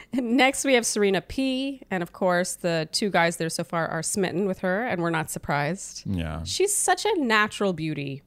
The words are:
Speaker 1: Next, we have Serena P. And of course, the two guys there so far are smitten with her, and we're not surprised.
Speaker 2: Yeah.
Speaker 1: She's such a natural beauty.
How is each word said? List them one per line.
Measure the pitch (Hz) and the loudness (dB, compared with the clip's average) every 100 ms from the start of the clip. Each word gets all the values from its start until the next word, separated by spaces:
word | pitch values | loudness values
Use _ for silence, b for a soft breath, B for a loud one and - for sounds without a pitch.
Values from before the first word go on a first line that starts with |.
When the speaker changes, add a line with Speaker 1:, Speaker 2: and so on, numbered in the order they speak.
| B | B
Speaker 1:
Next, | 247 240 247 262 269 269 | -4 0 4 4 4 2
we | |
have | 247 226 | 4 2
Serena | 214 202 190 | 2 2 2
P. | - - 269 262 269 269 - | -2 -4 -2 -2 -4 -8 -6
And | 185 | -4
of | 170 | -4
course, | - 185 175 180 - | -2 2 2 0 -2
the | 175 165 156 | -2 0 -2
two | - 208 | -2 2
guys | 175 170 170 | 4 2 2
there | 165 | -4
so | - | -4
far | 170 170 160 | -4 -2 -2
are | 165 | -2
smitten | 165 214 185 165 202 | -2 0 0 0 -2
with | 190 | -2
her, | 185 185 247 | -2 -2 -2
and | 190 | -2
we're | 170 | 0
not | 165 156 | 0 -2
surprised. | - - 143 147 190 - - - | -6 -2 0 0 -4 -8 -12 -4
Speaker 2:
Yeah. | 92 80 78 | -4 -2 -4
Speaker 1:
She's | 82 - 381 - | -6 0 0 2
such | - 359 415 | 2 2 2
a | 403 | 0
natural | 254 214 214 - 202 | 2 2 2 0 0
beauty. | 160 160 156 139 135 | 0 -4 -4 -6 -10